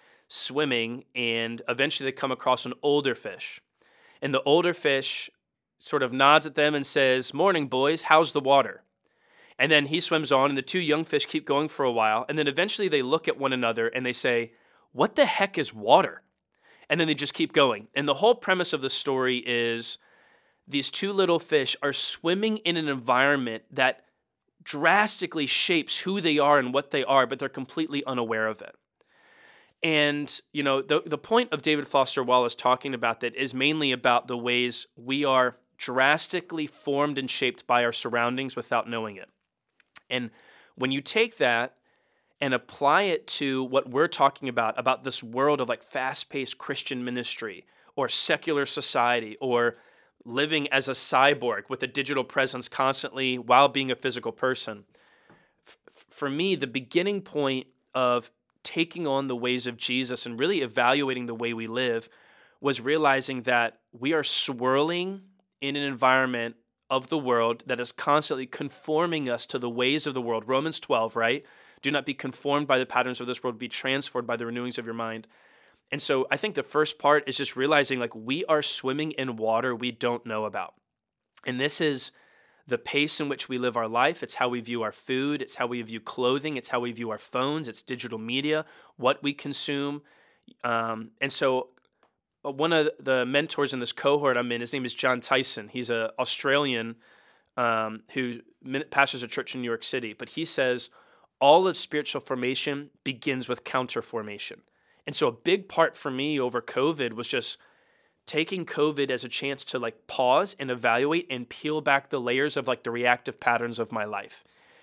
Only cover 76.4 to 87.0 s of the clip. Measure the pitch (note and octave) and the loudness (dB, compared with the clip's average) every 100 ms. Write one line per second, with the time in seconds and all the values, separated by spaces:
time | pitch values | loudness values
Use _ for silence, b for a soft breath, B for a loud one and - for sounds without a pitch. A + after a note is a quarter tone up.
76.4 | G#3+ D#3 - D3+ D3+ - C#3+ D3 C#3+ B2+ | -2 -4 -2 0 0 2 4 4 2 -4
77.4 | C#3 B2+ C#3 D3+ C#3 C3 A#2+ A2+ A2 D3+ | -4 -2 2 4 2 0 -4 -6 -6 -4
78.4 | F3+ D#3 C#3+ - C3 C#3 D#3 D3+ C3 A2+ | 0 2 2 -2 -2 -2 -4 -4 -6 -2
79.4 | A2 A2+ B2+ A#2 B2 A#2 B2 A#2+ A#2 A2 | 0 0 0 -2 -6 -2 -2 -2 -4 -6
80.4 | G#2+ G2 F2 - _ _ _ _ _ - | -4 -6 -10 -14 _ _ _ _ _ -12
81.4 | - B2+ C#3+ - D#3 C3+ - b b b | -8 -2 -2 0 0 -2 -4 b b b
82.4 | b b - A#2+ - C#3+ D3+ - D3 C3+ | b b -6 -6 -2 0 0 0 -2 -4
83.4 | - B2+ B2 A#2 A2+ A#2 C#3 E3+ B2+ - | -6 -4 -2 -2 -2 0 0 0 -6 -2
84.4 | B2+ B2 A#2 A#2+ G#2+ - - C3 C#3+ D3 | -2 -2 -6 -6 -6 -6 -4 -2 -2 -4
85.4 | A#2+ - B2 B2 A2 A2+ - - B2+ C#3 | -6 -6 -4 -4 -8 -12 -10 -2 0 0
86.4 | D3+ C#3 - B2 A#2+ A2+ | -2 -8 -4 -4 -4 -6